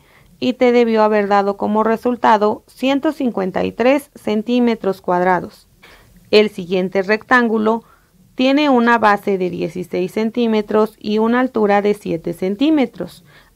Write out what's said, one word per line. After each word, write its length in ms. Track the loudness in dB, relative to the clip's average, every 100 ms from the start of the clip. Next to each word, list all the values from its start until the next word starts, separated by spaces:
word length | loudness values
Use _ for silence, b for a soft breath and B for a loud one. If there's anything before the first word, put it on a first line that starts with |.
| b b b -8
y 140 | -4
te 180 | 0 2
debió 320 | 4 2 2
haber 240 | 2 2 0
dado 280 | 0 0 -2
como 280 | -2 0
resultado 800 | 0 0 -2 0 2 2 2 -4 _
ciento 460 | -6 -2 -2 -2
cincuenta 500 | -4 -4 -4 -4 -4
y 80 | -4
tres 400 | -2 0 0 -4 -12
centímetros 840 | -6 -4 -2 0 0 -2 -4 -6
cuadrados. 680 | -2 0 0 0 -4 -14 _ _ b b b b 0
El 180 | 2 2
siguiente 520 | -2 -4 -2 -2 -2
rectángulo 840 | -2 -2 2 2 2 0 0 -2 b b b b _
tiene 340 | -2 0 2 2
una 300 | 2 4 4
base 400 | 4 2 0 -4
de 100 | -4
dieciséis 600 | -6 -8 -8 -6 -4 -4
centímetros 840 | -4 -4 -2 0 0 0 0 0 -4
y 200 | -4 -2
una 200 | 0 0
altura 440 | 0 0 2 2
de 120 | 0
siete 380 | -2 -4 -6 -6
centímetros. 880 | -6 -6 -2 0 2 0 -6 -14 -14 _ b b